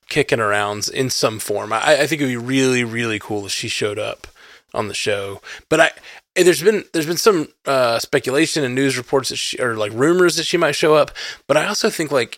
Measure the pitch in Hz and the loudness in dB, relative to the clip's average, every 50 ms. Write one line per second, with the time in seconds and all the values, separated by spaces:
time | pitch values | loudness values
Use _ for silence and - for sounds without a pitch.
0 | _ - - 151 135 - 143 120 110 104 101 104 104 104 107 104 101 - - - | _ -4 -2 -2 0 2 0 0 2 2 2 0 0 -2 -4 -4 -6 -6 -4 -2
1 | 131 127 - - - 120 110 107 - - 104 104 104 107 113 110 - 147 156 135 | -2 -2 -2 -2 -2 -2 -2 -4 -6 -4 -4 -4 -4 -2 -2 0 2 4 4 4
2 | 147 143 165 147 143 131 123 120 117 127 135 135 131 127 127 123 120 113 113 117 | 4 0 0 0 0 -2 -2 -4 -4 0 2 2 4 4 2 2 0 -2 -4 -4
3 | 120 113 107 101 - - 107 104 98 95 - - - 110 - - 110 107 104 104 | -2 -2 -4 -4 -6 -6 -6 -6 -6 -6 -6 -6 -6 -6 -4 -4 -4 -4 -4 -4
4 | 104 110 - - - - - - - - - - _ _ - - 110 101 98 - | -6 -6 -8 -10 -14 -20 -20 -20 -20 -20 -20 -20 _ _ -6 -6 -6 -4 -6 -6
5 | - 110 104 101 98 98 98 - - - - - - _ 156 156 165 - - - | -4 -2 -2 -2 -4 -6 -10 -12 -14 -18 -18 -18 -4 _ 2 2 2 2 0 -4
6 | - - - - - _ _ 185 175 180 165 139 160 208 220 190 - - - 165 | -14 -20 -20 -20 -20 _ _ 4 4 4 4 4 4 2 2 2 -2 -2 -2 -2
7 | 151 156 175 - - 226 202 165 151 - - _ _ - 139 131 127 117 117 113 | -2 -2 -2 2 2 4 4 4 0 -4 -8 _ _ 0 2 2 2 2 2 0
8 | - - - 139 - 131 127 147 165 - - 160 143 123 123 131 139 135 127 127 | -2 0 -2 0 0 0 2 2 2 2 0 -2 -2 0 0 0 0 0 0 -2
9 | 123 - 147 135 127 - - - - - - - 123 120 113 107 107 104 110 113 | -4 -2 -2 0 0 -2 -6 -6 -6 -6 -6 -4 -4 -4 -2 -2 -4 -4 0 0
10 | 135 160 175 185 180 170 156 165 156 - - 170 170 147 147 - - 156 151 151 | 2 4 4 4 4 4 2 0 -2 -2 0 0 2 0 0 2 2 4 4 4
11 | 135 - - - - - - - _ - - 156 160 190 208 - - 220 - - | 4 2 -2 -8 -14 -14 -14 -16 _ 0 0 2 2 0 -2 0 -2 -2 -2 -2
12 | 160 143 147 131 117 - - | -4 -2 0 0 0 -2 -4